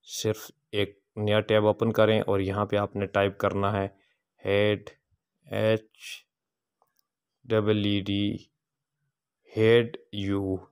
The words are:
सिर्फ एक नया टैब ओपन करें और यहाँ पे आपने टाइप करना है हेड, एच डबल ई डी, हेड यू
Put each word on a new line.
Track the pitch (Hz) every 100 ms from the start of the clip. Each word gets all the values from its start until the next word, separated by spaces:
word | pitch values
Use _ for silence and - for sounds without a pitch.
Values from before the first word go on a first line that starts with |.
सिर्फ | - - 110 107 - _ _
एक | 104 98 - _ -
नया | 104 107
टैब | 107 107 107
ओपन | 101 117
करें | 110 107 107
और | - 101
यहाँ | 98 98 104
पे | 104
आपने | 101 104 98
टाइप | 101 101 98
करना | 98 98 101
है | 101 98 _ _ _ _ _ 101
हेड, | 101 104 104 - _ _ _ _ _ _
एच | 104 110 110 - _ - - _ _ _ _ _ _ _ _ _ _ _ _ 120
डबल | 110 104 104 104
ई | 101
डी, | 101 101 101 104 - _ _ _ _ _ _ _ _ _ _ -
हेड | 110 117 113 - _
यू | 101 98 98 98 92 -